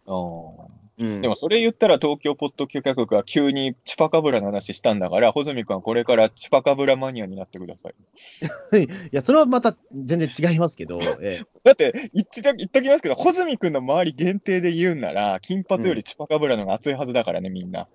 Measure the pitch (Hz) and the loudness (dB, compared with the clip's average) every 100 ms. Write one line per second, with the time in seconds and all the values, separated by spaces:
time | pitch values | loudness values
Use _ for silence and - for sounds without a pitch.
0 | - 92 87 82 80 - - - _ - | -8 -6 -6 -10 -16 -20 -20 -20 _ -8
1 | 117 208 123 104 165 226 226 - 214 139 | -6 -2 -2 -2 0 0 0 2 4 4
2 | 151 147 147 139 143 - 139 143 135 127 | 2 -2 -2 -2 -4 -6 -6 -4 -2 -2
3 | 110 104 - 143 143 135 135 123 - - | 0 0 0 0 2 0 -4 -6 -4 0
4 | 156 165 151 120 101 101 - - 123 104 | 2 2 2 0 -2 -6 -6 -2 0 0
5 | 90 90 117 147 143 131 107 95 107 117 | 0 2 4 2 -2 -6 -4 -4 -2 0
6 | 117 113 110 - - 135 143 139 139 131 | 2 4 4 0 0 2 4 2 2 2
7 | 131 123 98 95 95 90 87 85 - - | 0 -8 -10 -12 -14 -14 -16 -16 -18 -20
8 | _ _ - - 165 - - 208 156 190 | _ _ -20 -12 -10 -10 2 2 2 -4
9 | 170 143 - 302 269 247 233 - _ 139 | -6 -2 4 4 4 2 0 -2 _ -10
10 | 131 170 151 - 170 160 165 - 82 87 | -4 -2 -2 0 0 2 0 -4 -10 -6
11 | 85 - 98 87 - _ 240 - 139 233 | -4 -4 -6 -8 -10 _ 6 8 4 0
12 | 254 185 - - 277 240 - 269 269 294 | -4 -4 -4 -2 -2 0 0 0 4 2
13 | 160 127 311 359 349 240 180 139 127 156 | 2 -2 -2 -2 -2 -2 -2 -2 0 0
14 | 175 127 180 202 - 185 175 165 180 160 | 0 -2 -2 -2 -2 -2 0 0 0 -2
15 | 95 90 104 92 - 190 180 185 143 120 | -4 -2 -2 -2 -4 -6 -2 -2 0 -2
16 | - - 151 151 147 113 95 104 147 135 | -6 -10 -4 0 0 0 -2 -4 -2 -4
17 | 131 123 107 85 92 92 90 92 - | -2 -2 -2 -4 -6 -10 -10 -10 -12